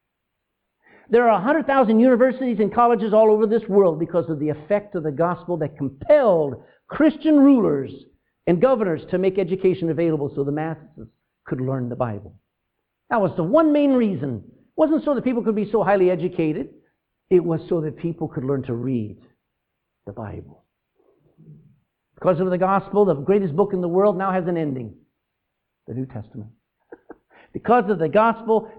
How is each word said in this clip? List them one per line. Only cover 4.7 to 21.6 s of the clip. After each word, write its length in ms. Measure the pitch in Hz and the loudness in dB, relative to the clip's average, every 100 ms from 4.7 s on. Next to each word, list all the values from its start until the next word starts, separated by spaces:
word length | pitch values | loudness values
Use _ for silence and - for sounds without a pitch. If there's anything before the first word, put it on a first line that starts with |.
| 202 202 - | -4 -4 -8
of 80 | |
the 80 | 156 | -6
gospel 460 | 139 170 170 175 175 | -2 -2 -4 -6 -6
that 200 | 147 147 | -6 -6
compelled 840 | 139 - - 294 240 170 143 120 - _ - | -10 -4 2 4 4 2 0 -6 -14 _ -10
Christian 520 | - 302 302 311 294 | 0 2 2 2 6
rulers 520 | 277 262 175 143 123 - - _ _ _ - | 6 6 4 0 -4 -12 -20 _ _ _ -2
and 140 | 175 | 2
governors 400 | 247 247 196 156 - | 2 2 0 -4 -4
to 80 | 185 | -2
make 200 | 190 190 | 0 0
education 520 | 175 185 185 180 165 | -2 0 0 0 -2
available 420 | 151 170 156 139 143 | -2 0 -2 -4 -4
so 80 | |
the 80 | 139 | -4
masses 560 | 147 160 156 - - 110 _ _ _ - | -4 -6 -10 -14 -20 -20 _ _ _ -10
could 140 | 131 | -6
learn 300 | 127 135 123 | -4 -4 -6
the 60 | 120 | -6
Bible. 400 | 120 104 107 - _ _ _ _ _ _ - | -6 -6 -14 -20 _ _ _ _ _ _ -4
That 100 | 240 | 0
was 160 | 185 - | 0 -2
the 80 | |
one 300 | 165 294 320 | 0 2 4
main 200 | 294 285 | 4 4
reason. 500 | 254 220 165 135 113 - | 2 0 -2 -6 -8 -12
It 80 | - _ - | -20 _ 0
wasn't 260 | 311 320 | 0 2
so 120 | 311 262 | 0 -2
that 80 | |
people 200 | 254 240 | -2 -2
could 120 | 202 214 | -2 -2
be 140 | 208 | -2
so 140 | 226 | 0
highly 260 | 180 202 180 | 2 2 2
educated. 580 | 180 175 175 156 151 269 - _ _ _ _ - | 0 -4 -4 -4 -4 -8 -16 _ _ _ _ 0
It 140 | 180 | 2
was 180 | 170 160 - | 2 -2 -2
so 140 | 175 | -4
that 160 | 151 151 | -4 -6
people 300 | 170 165 151 | -8 -6 -8
could 180 | - 131 | -6 -6
learn 180 | 139 | -4
to 100 | 131 | -6
read 440 | 120 127 123 107 - _ _ _ _ _ _ _ _ - | -6 -4 -4 -6 -12 _ _ _ _ _ _ _ _ -18
the 80 | |
Bible. 500 | 104 104 87 - - _ _ _ _ _ _ 156 _ 160 - | -14 -12 -14 -16 -20 _ _ _ _ _ _ _ _ -20 -20